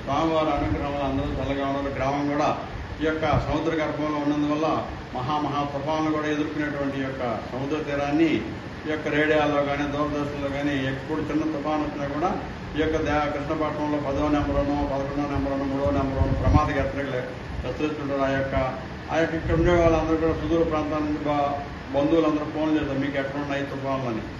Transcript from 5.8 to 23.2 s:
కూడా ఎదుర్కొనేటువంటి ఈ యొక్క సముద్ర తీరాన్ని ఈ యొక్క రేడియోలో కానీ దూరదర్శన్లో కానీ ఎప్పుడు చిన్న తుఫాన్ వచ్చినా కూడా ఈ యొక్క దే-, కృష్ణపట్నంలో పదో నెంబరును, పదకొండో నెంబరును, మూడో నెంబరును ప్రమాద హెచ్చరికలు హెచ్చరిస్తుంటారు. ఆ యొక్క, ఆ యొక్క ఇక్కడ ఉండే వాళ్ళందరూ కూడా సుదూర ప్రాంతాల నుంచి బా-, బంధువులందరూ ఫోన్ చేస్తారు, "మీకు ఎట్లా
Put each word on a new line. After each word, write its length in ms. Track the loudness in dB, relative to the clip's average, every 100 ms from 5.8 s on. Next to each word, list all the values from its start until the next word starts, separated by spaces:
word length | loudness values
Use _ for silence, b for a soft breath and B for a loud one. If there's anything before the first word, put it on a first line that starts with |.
| -2 0 2
కూడా 160 | 0 0
ఎదుర్కొనేటువంటి 720 | 0 0 -2 -2 0 -2 -2
ఈ 40 |
యొక్క 380 | -4 -2 -2 -2 -4
సముద్ర 260 | -4 -2 -2
తీరాన్ని 540 | -2 -2 2 4 4 4 -2 -8 -10 -10
ఈ 100 | -4
యొక్క 180 | -4 0
రేడియోలో 560 | 2 4 4 4 2
కానీ 200 | 2 0
దూరదర్శన్లో 680 | -2 0 -2 0 -4 -4 -4
కానీ 380 | -2 0 0 0
ఎప్పుడు 320 | -4 -4 -4
చిన్న 380 | 0 0 0 -2
తుఫాన్ 240 | 0 0
వచ్చినా 260 | -2 -2 -4
కూడా 300 | 0 0 -2 -6 -8 -6 0
ఈ 20 |
యొక్క 180 | 0 2
దే-, 340 | 2 2 0
కృష్ణపట్నంలో 680 | -2 -2 -2 -2 -2 -2 0
పదో 300 | 0 0 2
నెంబరును, 600 | 2 2 0 2 0 0
పదకొండో 360 | -2 -2 -2 -2
నెంబరును, 340 | 0 0 0
మూడో 280 | 0 0 2
నెంబరును 420 | 2 0 2 2
ప్రమాద 320 | 2 4 6 4
హెచ్చరికలు 560 | 2 0 -2 -2 -4 -4 -8 -8 -6
హెచ్చరిస్తుంటారు. 600 | -4 -2 -2 -2 -2 0
ఆ 80 | 2
యొక్క, 260 | 2 0 0 0 -2 -8 -10 -4
ఆ 60 | 0
యొక్క 160 | 2
ఇక్కడ 200 | 0 0
ఉండే 200 | 2 6
వాళ్ళందరూ 440 | 6 6 6 4 2
కూడా 160 | 2
సుదూర 300 | 2 2 2
ప్రాంతాల 360 | 4 2 0 -2
నుంచి 240 | 0 -2 0
బా-, 280 | 0 0 -2 -6 -10 -4
బంధువులందరూ 520 | 0 4 4 4 2 -2
ఫోన్ 340 | -2 2 2
చేస్తారు, 200 | 0 -2
"మీకు 180 | -2
ఎట్లా 240 | -2